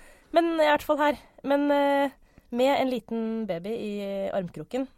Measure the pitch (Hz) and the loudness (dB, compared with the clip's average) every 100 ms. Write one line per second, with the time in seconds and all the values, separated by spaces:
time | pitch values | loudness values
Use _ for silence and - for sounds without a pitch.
0 | - - _ 330 339 330 302 294 - 294 | -20 -20 _ 2 2 2 2 2 2 2
1 | 294 294 - - 269 285 285 285 277 277 | 2 0 -8 -8 0 2 2 2 2 2
2 | 277 - _ _ - 240 262 277 262 247 | 0 -4 _ _ -6 0 2 2 0 -2
3 | - 226 226 226 214 170 190 226 214 202 | -6 -6 -4 -4 -4 -6 -6 -6 -6 -6
4 | 196 196 196 202 175 - 156 254 262 | -6 -4 -4 -4 -4 -8 -8 -6 -6